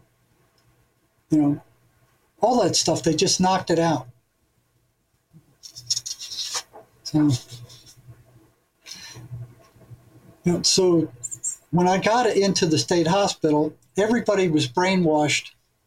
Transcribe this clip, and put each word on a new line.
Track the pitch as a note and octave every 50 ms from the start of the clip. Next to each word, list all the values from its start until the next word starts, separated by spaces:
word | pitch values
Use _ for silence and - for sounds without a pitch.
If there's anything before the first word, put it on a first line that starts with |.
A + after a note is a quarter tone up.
| - _ _ _ _ _ _ _ _ _ _ _ _ _ _ _ _ _ _ _ _ _ _ _ _ _
you | D#3+ D3+
know, | D3 C#3+ C#3+ - - _ _ _ _ _ _ _ _ _ _ _ _ _ _ _
all | - A3+ B3+ B3 G3+
that | D#3+ E3 -
stuff. | - - D#3+ D#3 -
They | E3 D#3
just | D#3 G3 F3+ - -
knocked | F#3 F#3 F#3+ F3+ - -
it | F3 D#3+
out. | E3 E3 D#3 - - - - _ _ _ _ _ _ _ _ _ _ _ _ _ _ _ _ _ _ _ _ _ _ _ _ D#3 _ _ C3 _ - - - - - - - - - - - - - - - - - - - - - - _ - - _ _ _ _
So, | - - D#3 D3+ D3 C3 A#2+ - - - - - - - - - - - - _ - - - - _ _ - _ _ _ _ _ _ _ _ _ - - - - - - B2 - - - - - - - - - _ _ - - - - - _ - _ - _ - - _ _
you | F3 F3
know, | -
so | - - - - F#3 F3+ E3+ E3 D#3 D#3+ - - - - - - - - - - _ _
when | - E3+ F3+ F3+
I | F#3 F#3+
got | E3 G#3 A3 B3 B3 G#3+
into | - F#3+ G3 G3 F#3 - F#3+
the | E3 D#3 C#3+
state | - - F#3 F3 E3 D#3+
hospital, | F#3+ G3+ G3+ F#3 - - - D#3 D3+ D3+ D#3 D#3 D#3 - _ _ _ -
everybody | G3+ A3 A#3+ A#3 - - G3+ G3 F#3 F3+
was | D#3 D3+ C3 B2+
brainwashed | - F3+ F3 F#3+ F#3+ F#3 F3 D#3 D#3 D3+ D3+ C#3+ C3 - - - - _ _ _ _ _ _